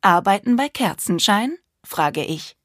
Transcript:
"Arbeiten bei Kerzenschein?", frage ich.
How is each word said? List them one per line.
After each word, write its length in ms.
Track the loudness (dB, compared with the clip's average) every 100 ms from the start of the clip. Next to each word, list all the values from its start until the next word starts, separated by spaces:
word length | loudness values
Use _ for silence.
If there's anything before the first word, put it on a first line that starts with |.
"Arbeiten 540 | 4 4 4 0 2 0
bei 140 | 0
Kerzenschein?", 880 | -2 -4 -4 -4 0 2 2 0 -6 _ _
frage 400 | -12 -2 -2 -2
ich. 340 | -6 -8 -10 _